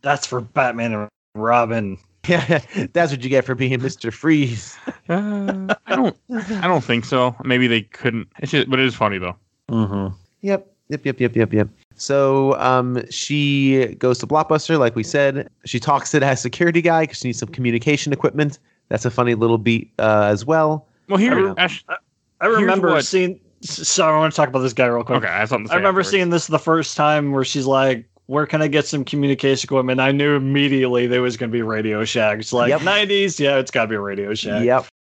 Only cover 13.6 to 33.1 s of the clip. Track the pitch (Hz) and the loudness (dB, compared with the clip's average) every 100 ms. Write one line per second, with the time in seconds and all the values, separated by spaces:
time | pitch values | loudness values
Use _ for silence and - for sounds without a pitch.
13.6 | 135 135 120 - 127 123 - 151 156 156 | 2 2 0 0 0 0 0 0 2 0
14.6 | - 160 123 113 104 147 139 135 - _ | 2 2 2 0 -2 2 2 0 -10 _
15.6 | - 123 131 139 - 156 135 131 127 - | -8 -6 0 0 2 2 2 0 -4 0
16.6 | 170 170 165 165 160 - 127 117 107 - | 2 2 2 2 0 -4 -6 -6 -8 -4
17.6 | 123 117 117 143 - 139 143 143 147 139 | 0 0 0 0 0 0 0 0 -2 -4
18.6 | _ _ _ 117 117 113 120 113 117 117 | _ _ _ -4 -2 0 0 2 2 2
19.6 | 110 113 - - 110 107 104 104 117 160 | 2 0 -2 -2 2 2 2 0 0 0
20.6 | 156 156 - _ _ 190 233 262 196 190 | 2 -2 -6 _ _ 0 2 2 0 0
21.6 | 180 - - - _ _ _ _ 185 220 | -2 -4 -12 -12 _ _ _ _ 0 2
22.6 | 196 190 180 160 135 190 185 185 _ _ | 2 2 2 2 0 0 0 -4 _ _
23.6 | - - 160 - 160 156 160 147 143 131 | -14 -8 -4 0 2 4 2 2 0 2
24.6 | 131 117 127 120 117 127 107 87 107 123 | -2 0 2 2 0 -2 0 -2 -2 -2
25.6 | 107 175 196 185 190 196 175 170 156 156 | -2 0 2 2 0 0 2 0 0 -2
26.6 | - 160 151 - 151 151 143 139 127 143 | 2 0 0 0 2 2 0 -2 -2 -2
27.6 | 131 135 135 123 117 _ _ 139 147 156 | 0 2 2 0 -6 _ _ -2 0 0
28.6 | 151 147 147 151 131 147 139 135 139 135 | 2 0 0 -4 -4 -2 0 2 2 0
29.6 | - 135 127 127 131 139 143 143 135 139 | 0 -2 0 2 2 2 2 0 0 0
30.6 | 143 135 127 123 123 123 123 117 120 117 | 2 2 2 0 0 0 0 -2 -4 -4
31.6 | 110 110 110 107 113 123 107 107 110 123 | -2 -2 -2 -2 -2 0 0 0 -2 0
32.6 | 120 147 160 202 208 | 2 2 2 0 2